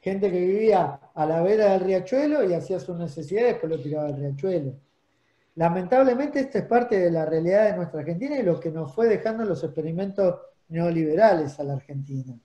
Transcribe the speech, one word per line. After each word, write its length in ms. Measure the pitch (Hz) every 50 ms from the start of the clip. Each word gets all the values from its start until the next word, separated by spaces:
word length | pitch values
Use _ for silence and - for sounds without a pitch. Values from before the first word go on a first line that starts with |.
Gente 300 | _ 185 196 196 196 202
que 80 | 175 180
vivía 600 | 180 180 190 208 220 220 208 190 165 139 139 - _ _ _
a 120 | - 156
la 160 | 156 160 165 170
vera 300 | 185 214 214 214 202 190
del 80 | 190
riachuelo 640 | 185 185 190 185 185 - 254 269 294 302 302 294 233
y 100 | 185 175
hacía 260 | 170 - - 190 175
sus 180 | - - 175 170
necesidades, 560 | 170 165 - - 156 143 185 214 240 240 214
después 180 | - - 160
lo 80 | 160 151
tiraba 280 | 131 143 147 151 151 147
al 100 | 139 135
riachuelo. 560 | 143 143 135 139 - 190 185 170 147 135 139 - _ _ _ _ _ _ _ _ _ _ _ _ _ _ _
Lamentablemente, 840 | 160 165 170 170 185 180 180 254 254 269 262 240 240 285 294 294 285
esta 200 | 262 269 - 214
es 60 | 175
parte 320 | - 233 240 240 240 220 196
de 120 | 180 175
la 140 | 170 165 160
realidad 400 | 156 160 160 160 170 185 208 214
de 120 | 214 190 180
nuestra 220 | 175 170 - 156
Argentina 400 | 139 151 170 170 233 277 294 277
y 40 | 240
lo 160 | 180 165 156
que 120 | - 165
nos 220 | 156 160 160 143 -
fue 140 | - 226 233
dejando 380 | 208 190 - 220 220 226 226
los 180 | 208 175 143 -
experimentos 720 | 156 151 - 156 160 165 175 196 196 190 - 196 180 175 - - - _ _ _ _
neoliberales 920 | 160 165 170 175 170 165 160 151 151 170 214 220 190 165 151 143 139 -
a 40 | 143
la 100 | 139 139
Argentina. 600 | 135 - _ 143 139 139 139 135 135 127 131 123 117 _